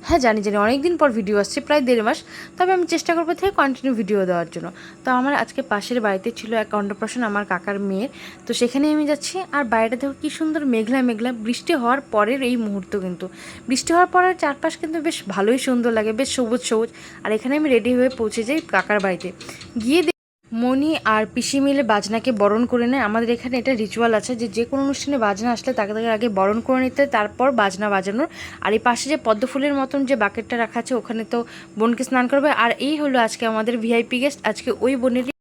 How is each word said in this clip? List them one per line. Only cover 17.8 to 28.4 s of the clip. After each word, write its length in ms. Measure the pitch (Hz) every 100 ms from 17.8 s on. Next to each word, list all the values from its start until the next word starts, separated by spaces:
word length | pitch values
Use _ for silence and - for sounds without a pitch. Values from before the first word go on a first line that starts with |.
| 220 247
হয়ে 140 | 254
পৌঁছে 340 | 254 220 220
যাই 180 | 220 311 320
কাকার 320 | 196 - 208
বাড়িতে। 320 | 190 175 180 - - - - 240
গিয়ে 200 | 220 320 311 - _ _ _
মণি 460 | 226 247 269 294 311 214
আর 200 | 214 214
পিসি 260 | 254 233 277
মিলে 240 | 277 277
বাজনাকে 480 | 240 214 196 226 240
বরণ 340 | 220 202 208 240
করে 220 | 247 240
নেয়। 140 | 269
আমাদের 280 | 214 220 233
এখানে 280 | 240 247 254
এটা 160 | 233
রিচুয়াল 400 | 247 208 214 233
আছে 220 | 220 202 247
যে, 120 | 226
যে 180 | 190 233
কোনো 180 | 269
অনুষ্ঠানে 340 | 277 277 - 285
বাজনা 340 | 214 196 233
আসলে 220 | 226 -
তাকে, 200 | 240 202
তাকে 160 | 214 233
আগে 200 | 220 240
বরণ 300 | 196 190 220
করে 220 | 226 254
নিতে 200 | 254 254
হয়, 100 | 277
তারপর 400 | 240 208 - 254
বাজনা 380 | 247 202 185 208
বাজানোর। 380 | 196 185 208 330 -